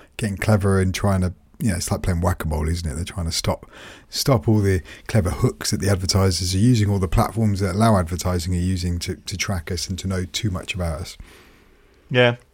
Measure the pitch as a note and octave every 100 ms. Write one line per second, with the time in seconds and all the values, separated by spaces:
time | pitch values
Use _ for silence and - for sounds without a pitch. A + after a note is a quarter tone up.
0 | - - A2 F#2+ - G#2+ G2 F#2+ F#2+ F#2
1 | G2+ F#2+ F#2 - _ _ A2+ F2 - G2
2 | - E2+ F#2 F2 D#2+ D#2 D#2 E2+ E2+ D#2
3 | - - E2 - - - - - - -
4 | _ - - B2 - G#2+ G2 F#2+ - -
5 | - A2+ E2+ D2 - - - G2+ G2 G2
6 | F2+ G2 F#2+ E2+ F2+ F#2+ A#2 A#2+ G2+ G2
7 | F#2 - - G2 A2 F#2+ G2 F#2+ A2+ G2+
8 | E2 F2+ F#2+ F2+ E2+ F2 F#2 F2+ F2 F2
9 | F#2 F2 - F#2 - F#2 - F2+ - F#2
10 | F#2+ F#2+ F2+ - G#2+ F2 - F#2 E2+ D#2
11 | - - - - - - _ _ _ _
12 | _ B2 B2 A#2+ _